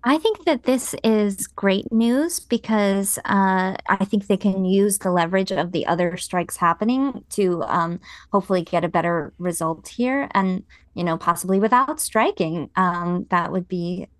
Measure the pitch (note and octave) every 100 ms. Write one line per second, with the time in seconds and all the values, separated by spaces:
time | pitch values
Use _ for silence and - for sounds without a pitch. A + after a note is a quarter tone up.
0 | A#3+ D#4 A4 G#4 - C4+ - B3+ - -
1 | A3+ G#3+ G#3 G3 - - G3 G3 - A3+
2 | A#3 B3+ E4 - - A3+ - A3 G3+ G3
3 | G3 - - G3+ F#3+ F#3+ F#3 - - G3
4 | G3 G#3 G3 F#3+ G3+ F#3+ F#3 G3 G3+ G3
5 | F#3 F3+ E3+ F#3+ F#3+ F#3 F3 F3 - E3+
6 | F3 F3+ - F3+ E3+ - E3+ E3+ G#3+ C4
7 | C#4 B3+ _ - F#3+ F3 - E3+ E3+ E3+
8 | - - - G3+ F#3 F#3 E3+ F3 E3+ E3+
9 | E3 E3+ D3 - F3 E3+ D#3+ D#3+ - -
10 | B3 C4+ C#4 G3+ F#3+ F#3 - - _ -
11 | F3 D#3+ - E3+ F#3 G3 G#3+ B3 C4+ D#4
12 | - A3 C#4+ - D#3+ E3 - - F#3 F3
13 | F3 F3+ - F3 E3+ F#3 F3+ F3+ E3+ F3+
14 | -